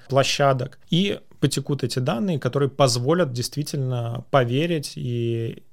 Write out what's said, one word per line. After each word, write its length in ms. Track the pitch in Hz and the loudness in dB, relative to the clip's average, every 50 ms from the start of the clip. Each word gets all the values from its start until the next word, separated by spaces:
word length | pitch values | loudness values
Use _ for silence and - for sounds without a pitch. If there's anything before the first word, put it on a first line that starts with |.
| - - | -8 0
площадок, 720 | 127 135 135 - - - 143 139 131 123 123 - - - - - | 2 4 4 4 2 2 4 4 4 2 0 -6 -8 -16 -4 0
и 320 | - 165 196 202 - - - - - - | 0 2 2 0 -2 -4 -8 -14 -4 -2
потекут 460 | - 139 - 139 135 - 147 135 - | 0 0 0 -2 -2 -2 -4 -2 -2
эти 140 | 123 - 131 | -4 -2 -2
данные, 400 | 123 139 185 233 214 190 170 131 | -2 -2 0 0 0 -2 -2 -2
которые 320 | - 123 - 151 143 131 | -2 -2 0 0 -2 -2
позволят 640 | - - 139 127 117 123 123 131 165 180 175 139 120 | 2 2 2 4 4 2 2 2 2 2 2 0 0
действительно 920 | 123 120 - - 143 147 - - 143 131 127 127 120 117 117 117 - - - | -4 -6 -6 -6 -6 -6 -4 -4 -4 -2 -2 -2 -4 -4 -4 -6 -8 -6 2
поверить 640 | - 139 127 117 123 139 160 175 170 151 135 - - | 2 4 4 4 2 0 0 0 0 -2 -4 -6 -8
и 640 | 151 143 123 120 120 117 117 117 117 113 113 - - - - | -8 -6 -4 -2 -2 -2 -2 -2 -2 -4 -6 -8 -10 -16 -20